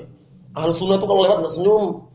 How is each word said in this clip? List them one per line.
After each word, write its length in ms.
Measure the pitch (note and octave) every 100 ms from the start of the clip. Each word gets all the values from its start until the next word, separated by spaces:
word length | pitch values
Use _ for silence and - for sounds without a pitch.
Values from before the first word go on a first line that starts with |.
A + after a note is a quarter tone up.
| - - _ - -
Ahlu 240 | - E3 E3
sunnah 240 | F#3 G3
itu 80 | G3+
kalau 160 | G3 F#3+
lewat 160 | G#3
nggak 120 | E3 D#3+
senyum, 480 | F#3+ G#3+ F#3+ - -